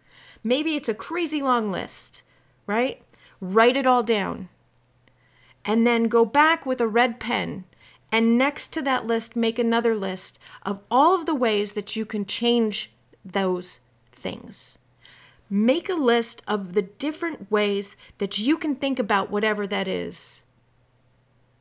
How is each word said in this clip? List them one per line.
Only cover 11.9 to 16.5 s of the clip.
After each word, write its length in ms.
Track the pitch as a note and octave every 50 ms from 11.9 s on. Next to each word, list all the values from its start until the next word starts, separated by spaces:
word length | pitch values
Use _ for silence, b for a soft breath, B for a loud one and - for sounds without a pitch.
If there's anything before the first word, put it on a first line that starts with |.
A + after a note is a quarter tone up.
| -
you 100 | A3 A3
can 220 | - - G#3 G3+
change 640 | - - - A#3 A#3+ A#3+ A#3+ A3+ G#3+ G3 - - - _ _ _ _ - _ -
those 540 | F#3+ - G3+ F#3+ F#3 F#3 F3+ F3+ - - - _ _ _ _ _ _
things. 680 | _ - - - - - - - - - - - - _ _ _ _ B B B B B B B B B B -
Make 380 | G3+ G3+ G#3+ A#3 C#4 E4+ E4+
a 60 | - F#4
list 480 | E4 C#4 A#3+ A#3 A#3 A#3 - - - -
of 280 | -